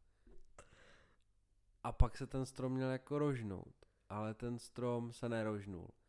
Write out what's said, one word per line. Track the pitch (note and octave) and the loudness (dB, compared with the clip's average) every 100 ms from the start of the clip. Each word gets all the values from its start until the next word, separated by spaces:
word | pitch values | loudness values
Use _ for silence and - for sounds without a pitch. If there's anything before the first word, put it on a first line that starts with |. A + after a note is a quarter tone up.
| - - - - - - - - - - - _ _ _ _ _ _ - | -20 -20 -18 -16 -16 -18 -20 -20 -20 -20 -20 _ _ _ _ _ _ -8
a | A#2 | 4
pak | - A#2 - | 8 8 6
se | C3 | -2
ten | C3+ B2+ | -2 -2
strom | - C3 | -2 0
měl | C3 C3 | 0 0
jako | C3 - D3 | -2 0 2
rožnout. | D3 B2+ G#2+ F#2 - - - _ - | 2 2 -2 -6 -8 -16 -20 _ -8
Ale | G#2 G#2+ | -4 -4
ten | G#2+ A#2+ A#2+ | -4 -6 -6
strom | - - B2 A#2+ A#2 | -8 -4 0 0 -2
se | A#2 A#2+ | -4 -2
nerožnul. | A2+ G#2+ G#2 G2+ F2 F2+ - | 0 0 -2 -4 -8 -10 -16